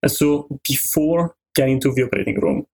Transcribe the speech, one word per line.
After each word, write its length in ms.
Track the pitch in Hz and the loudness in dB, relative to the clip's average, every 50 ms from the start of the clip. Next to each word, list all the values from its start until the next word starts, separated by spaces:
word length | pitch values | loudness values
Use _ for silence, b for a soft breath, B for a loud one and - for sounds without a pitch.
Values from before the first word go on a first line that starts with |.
| - | 2
And 80 | 147 | 0
so 380 | 139 - 156 147 147 143 147 - 143 135 _ - | 2 2 2 2 2 0 -2 -6 -12 -10 _ -4
before 680 | 135 - - - - 160 151 156 165 170 170 170 - _ _ _ _ | -4 -2 -2 -2 0 0 2 2 2 0 0 -2 -4 _ _ _ _
getting 260 | - 139 131 135 131 | 0 2 2 2 2
to 120 | - 143 131 | 0 0 0
the 100 | 127 127 | 0 0
operating 380 | 123 - - 95 - - 101 | 0 -2 -4 -4 -4 -4 -2
room 260 | - 85 - - - _ | 0 0 0 -2 -4 _